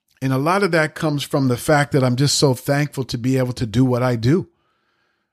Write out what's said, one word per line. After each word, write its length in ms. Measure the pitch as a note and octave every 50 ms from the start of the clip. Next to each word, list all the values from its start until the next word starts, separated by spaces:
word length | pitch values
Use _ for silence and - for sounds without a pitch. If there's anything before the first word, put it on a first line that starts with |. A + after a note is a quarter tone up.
| _ _ _ _
And 100 | C3 C3+
a 60 | C3 C3
lot 240 | C#3 E3 F#3 G3+
of 80 | G3+ F3+
that 240 | E3+ E3 D#3 D#3 -
comes 280 | - - D#3 D3 C#3+
from 260 | - - - D3 C3+ B2+
the 100 | B2 A#2
fact 340 | - - D#3 C#3+ C#3+ -
that 100 | - C#3
I'm 140 | C3 B2+ B2
just 220 | A#2+ C#3+ C3+ - -
so 160 | D#3+ C#3 B2+
thankful 500 | - - - C#3 C#3+ D3 C#3+ - C#3 B2+
to 140 | - - A#2
be 180 | A2+ C3 C3
able 160 | C3 B2+ B2
to 140 | A#2+ - C3
do 180 | A2 G2 A#2+ C3
what 180 | B2+ B2 A#2+
I 140 | B2 B2+ B2
do. 320 | A#2 A2+ B2 D#3 F#3+ - - _ _ _ _ _ _ _ _ _ _ _ _ _ _ _ _